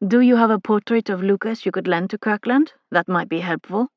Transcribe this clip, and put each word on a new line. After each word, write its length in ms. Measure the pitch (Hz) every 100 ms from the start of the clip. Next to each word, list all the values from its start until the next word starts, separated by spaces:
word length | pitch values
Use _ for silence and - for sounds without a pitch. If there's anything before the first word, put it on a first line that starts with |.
Do 200 | 202 233
you 160 | 247 240
have 140 | 226
a 100 | 214
portrait 500 | - 214 - 233 214
of 120 | 190
Lucas 440 | 190 202 214 226 -
you 60 |
could 160 | 190 180
lend 220 | 170 185
to 60 | 214
Kirkland? 560 | - 208 - 254 311 _ _
That 160 | 175 175
might 220 | 180 165
be 100 | 160
helpful. 500 | 180 165 - 185 254